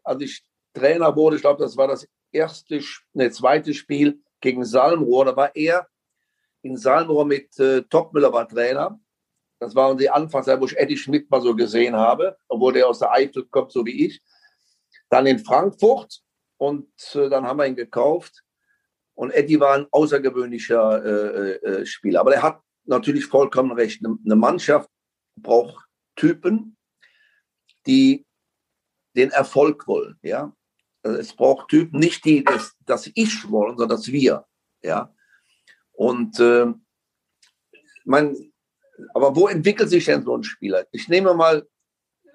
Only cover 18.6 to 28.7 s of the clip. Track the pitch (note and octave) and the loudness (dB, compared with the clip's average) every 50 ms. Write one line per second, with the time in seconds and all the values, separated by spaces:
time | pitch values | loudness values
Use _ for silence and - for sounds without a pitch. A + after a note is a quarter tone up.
18.6 | _ _ _ _ _ _ _ _ _ _ _ - B2 C3 - D#3 C#3+ D3+ D#3 D3 | _ _ _ _ _ _ _ _ _ _ _ -12 -8 -2 -2 0 0 2 2 2
19.6 | C#3 C#3 C#3 C#3+ C#3+ - - D3 D#3 D3+ D3 C#3 C3+ C3 B2 B2 B2 A#2+ A#2+ A2+ | 4 4 2 2 -2 0 0 0 2 2 0 0 -2 -2 -4 -4 -6 -6 -8 -10
20.6 | A2 - A#2 A#2 A2 A2 A2 A2 - G#2+ G#2 G#2 G#2 G#2 - G2 G2+ F#2+ F#2+ - | -4 -2 0 2 2 2 0 0 -2 -2 -2 -2 -4 -4 -4 -6 -6 -6 -6 -6
21.6 | - G2 F#2+ F#2+ - - - - - G2 F2+ E2+ F#2 C3 C#3 B2+ - - - _ | -6 -6 -6 -6 -6 -8 -12 -8 -4 -2 0 2 2 2 2 2 0 -2 -4 _
22.6 | _ _ _ _ - - C3 B2 A2 C3+ C#3+ C#3+ C#3 - - C3+ C#3 C#3 - C3 | _ _ _ _ -6 -2 -2 -2 -2 -2 -4 -4 -4 0 2 2 2 2 2 -2
23.6 | C3 C3 A#2+ A#2+ A#2 G#2+ - - G#2+ A2+ A2 - - G#2+ G#2+ A2 A2+ C3+ F3 E3+ | -2 -2 0 -2 -2 -2 -4 -8 -8 -8 -8 -6 -2 2 2 4 4 2 0 0
24.6 | - - D3 C#3+ - _ _ _ _ _ _ _ _ _ _ - - B2 A#2 A#2+ | 0 0 0 0 0 _ _ _ _ _ _ _ _ _ _ -12 -2 2 2 2
25.6 | A#2+ A#2+ - - _ _ _ _ _ _ - - - D#3+ E3+ - - F3+ G#3+ A3 | 2 0 -8 -20 _ _ _ _ _ _ -8 -2 0 0 0 0 -4 -4 -4 -4
26.6 | A3 - - _ _ _ _ _ _ _ _ _ _ _ _ _ _ _ _ _ | -6 -8 -20 _ _ _ _ _ _ _ _ _ _ _ _ _ _ _ _ _
27.6 | _ _ _ _ - C#3 C3 C3+ C3+ C3+ C#3 C#3 _ _ _ _ _ _ _ _ | _ _ _ _ -2 2 4 4 6 4 2 0 _ _ _ _ _ _ _ _
28.6 | _ _ | _ _